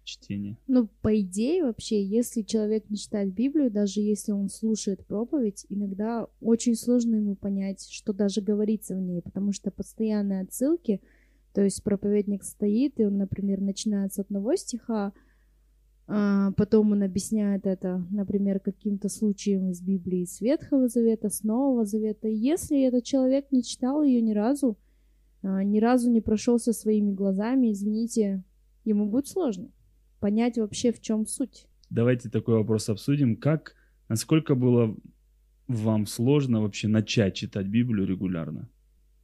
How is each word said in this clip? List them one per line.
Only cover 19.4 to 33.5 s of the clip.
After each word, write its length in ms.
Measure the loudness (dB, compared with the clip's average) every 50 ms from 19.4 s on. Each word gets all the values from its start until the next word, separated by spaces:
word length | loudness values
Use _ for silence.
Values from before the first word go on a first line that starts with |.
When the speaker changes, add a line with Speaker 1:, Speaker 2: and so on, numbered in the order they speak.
| 0 0 0 0 0 -2
Speaker 2:
из 100 | -4 -4
Библии, 440 | -2 -2 -2 -2 -2 -2 -2 -2 -2
с 160 | -4 -6 -4
Ветхого 460 | 0 0 0 0 0 0 2 2 2 2
Завета, 400 | 2 2 2 2 2 2 -2 -4
с 140 | -4 -4 -2
Нового 420 | -2 0 2 2 2 2 2 0
Завета. 420 | 0 0 -2 -2 -2 -4 -4 -4 -4
И 60 | -2
если 480 | 0 0 0 0 0 0 0 2 2 2
этот 220 | 4 2 0 0
человек 420 | 0 0 2 4 4 2 2 0 2
не 120 | 0 0 0
читал 400 | 0 -6 -4 -2 -2 0 2 4
ее 180 | 4 4 4
ни 120 | 4 2 2
разу, 440 | 2 2 2 2 2 0 0 -2 -2 _ _ _ _ _ _ _ _ _ _ _ _ -4
а, 200 | -2 -2 0 0
ни 160 | 2 2 4
разу 320 | 4 4 4 4 4 4
не 100 | 2 2
прошелся 520 | 2 2 0 0 2 2 2 2 2 0 -2
своими 380 | 0 0 0 2 2 2 0 0
глазами, 580 | 0 0 0 0 0 0 0 2 2 2 2 2
извините, 680 | 0 -2 -2 -2 -2 -2 -2 0 0 0 0 0 -4 -6 -12 _ _ _ _ _ _ _
ему 220 | 0 2 2 2
будет 200 | 2 0 -2 -2
сложно 440 | -2 -4 -2 -2 -2 -2 -4 -10 -14 -18 _ _ _ _ _ _ _ _ _
понять 360 | -2 0 2 2 2 2 0 -2
вообще, 320 | -4 -4 -4 0 0 0 0
в 80 | 0
чем 260 | -4 -2 -2 -2 -2
суть. 400 | -4 -4 -6 -6 -8 -8 -18 -20 _ _ _ _ _
Speaker 1:
Давайте 400 | 0 2 4 4 2 2 -2 -4
такой 260 | -4 -2 0 2 2
вопрос 340 | 2 2 2 0 -2 0 -4
обсудим. 460 | -6 -4 -2 -2 0 2 2 2 2
Как, 400 | 2 2 0